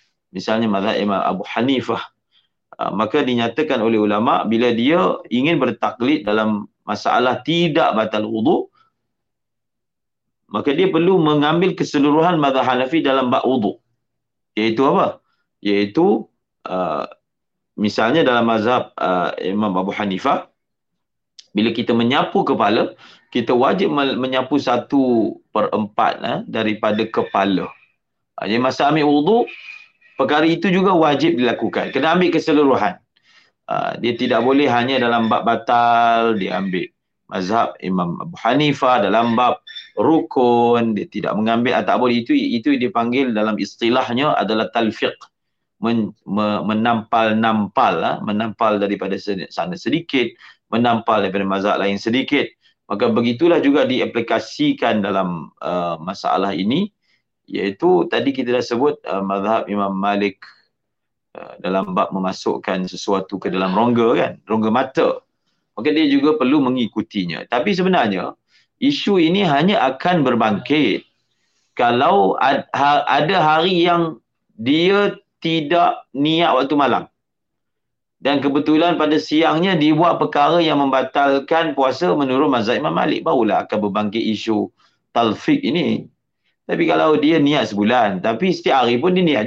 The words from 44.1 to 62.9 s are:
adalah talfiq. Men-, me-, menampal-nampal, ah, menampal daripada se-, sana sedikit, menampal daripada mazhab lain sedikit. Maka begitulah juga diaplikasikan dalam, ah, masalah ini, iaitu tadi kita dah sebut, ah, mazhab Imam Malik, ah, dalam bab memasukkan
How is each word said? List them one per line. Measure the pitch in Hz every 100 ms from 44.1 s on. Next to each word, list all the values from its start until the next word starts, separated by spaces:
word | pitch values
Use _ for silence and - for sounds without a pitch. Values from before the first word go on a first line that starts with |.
| 120 147 -
adalah | 98 110 110
talfiq. | 117 110 - - - - _ _ _ _ _
Men-, | 113 117 104 - -
me-, | 104 104 101 98
menampal-nampal, | 110 117 113 - 117 110 110 113 110 98 - 110 82
ah, | 117 -
menampal | 107 104 110 - 110 104
daripada | 101 98 98 95
se-, | - 95 -
sana | - 87 92
sedikit, | - 156 165 131 113 - - _ _
menampal | 117 120 113 110 107
daripada | 98 98 98
mazhab | 98 101 82
lain | 98 101
sedikit. | 117 127 131 139 - - _ _ -
Maka | 104 120
begitulah | 110 120 120 170 156
juga | 139 147 127
diaplikasikan | 123 107 120 110 110 - - 147 - 120 110
dalam, | 98 98 92 85 71 _
ah, | 76 90 85 80
masalah | 87 98 - 90 98
ini, | 90 101 151 208 _ _ _ _ _ -
iaitu | - 98 98 175 175 -
tadi | 120 135 135
kita | 123 123
dah |
sebut, | 117 120 147 147 -
ah, | 95
mazhab | 98 98 101 113 -
Imam | 101 98 98
Malik, | 101 101 101 - - _ _ _ _ _ _ _ _
ah, | 50 - -
dalam | 90 95 98 92
bab | 95
memasukkan | 95 92 95 113 - - 92 92